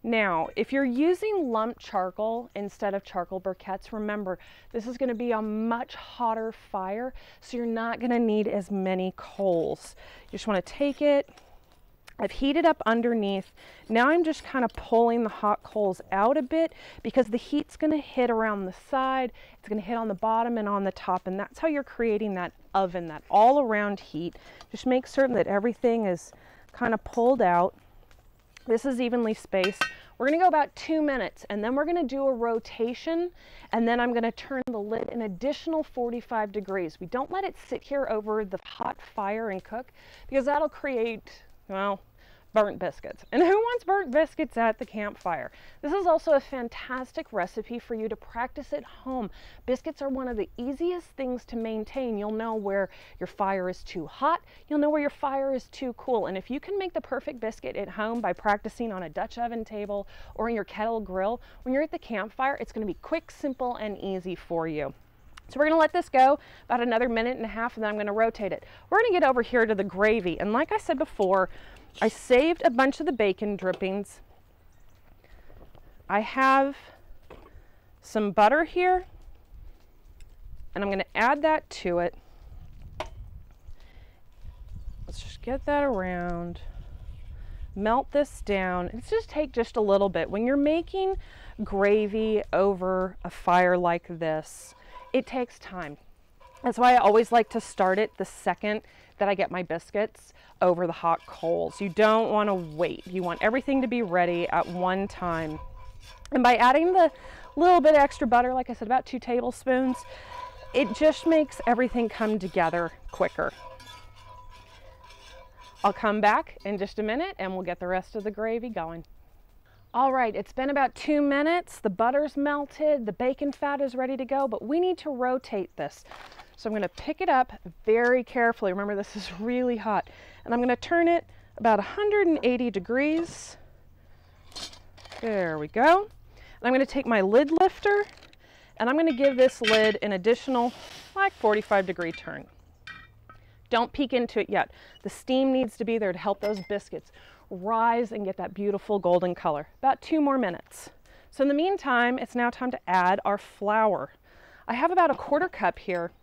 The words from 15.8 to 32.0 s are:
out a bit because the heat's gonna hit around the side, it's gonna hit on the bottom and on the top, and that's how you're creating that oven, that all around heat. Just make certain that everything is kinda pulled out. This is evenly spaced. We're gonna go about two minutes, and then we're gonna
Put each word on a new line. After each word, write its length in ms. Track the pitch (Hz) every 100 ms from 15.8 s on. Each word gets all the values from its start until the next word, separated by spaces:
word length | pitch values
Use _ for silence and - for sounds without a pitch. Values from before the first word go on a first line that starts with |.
| 202 185 -
out 240 | 190 220 294
a 60 |
bit 300 | 254 320 330 - - -
because 260 | 226 269 220
the 100 | 233
heat's 380 | - 294 - -
gonna 200 | 311 302
hit 340 | - - 247
around 360 | 226 220 208 190
the 60 |
side, 600 | - - 269 262 262 254 - - -
it's 100 | -
gonna 120 | 214
hit 160 | 185 233
on 120 | 220
the 60 |
bottom 440 | 180 220 226 240 233
and 100 | 208
on 160 | 202
the 80 | 196
top, 340 | - - 185 -
and 140 | 190
that's 180 | 208 -
how 100 | 320
you're 140 | 294
creating 520 | 262 - 233 208 214
that 180 | 190 175 - -
oven, 340 | 196 190 180 170
that 160 | 151 _
all 300 | 196 233 285
around 380 | 254 208 208 196
heat. 380 | - 151 170 - - - -
Just 160 | - 254
make 200 | 254 -
certain 280 | - 269
that 140 | 240 -
everything 560 | 202 233 226 240 233
is 280 | 208 175 - - - - - -
kinda 180 | 240 220
pulled 440 | - - 233 262
out. 320 | 190 175 185 - - - - - - _ _ - -
This 180 | 226
is 160 | 277 247
evenly 340 | 247 240 226
spaced. 480 | 214 - 190 185 - - - - -
We're 100 | 254
gonna 120 | 320
go 80 | 359
about 300 | 311 285 -
two 260 | - 311
minutes, 420 | 302 262 185 - -
and 140 | 208
then 100 | 214
we're 120 | 269 302
gonna 180 | 349